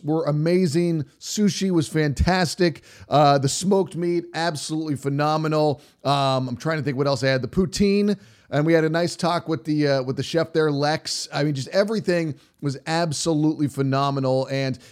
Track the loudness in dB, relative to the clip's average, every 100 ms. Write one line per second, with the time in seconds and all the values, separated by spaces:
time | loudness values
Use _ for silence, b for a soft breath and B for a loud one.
0 | -2 -2 0 0 2 2 2 2 0 -2
1 | -4 b -10 0 0 2 0 0 0 0
2 | 0 2 2 2 0 2 0 0 B B
3 | B 4 6 4 2 -2 2 2 2 -2
4 | -2 -2 -4 -4 -4 -4 -6 -6 -4 -4
5 | -2 0 0 0 0 2 2 0 b b
6 | -2 2 2 0 -2 -4 -4 -2 -2 -2
7 | 0 0 0 0 -2 -2 -2 0 2 2
8 | 2 -2 b b b 0 4 4 4 0
9 | -2 -2 -2 -2 -2 -6 -2 0 0 0
10 | -2 -4 -2 -2 0 0 0 0 0 -2
11 | -4 -8 -6 -4 -2 -2 -2 0 0 0
12 | 0 0 -2 -6 b _ -6 -6 -4 -2
13 | -2 -2 0 2 2 0 -2 0 0 2
14 | 0 0 0 0 -2 -4 -4 -6 B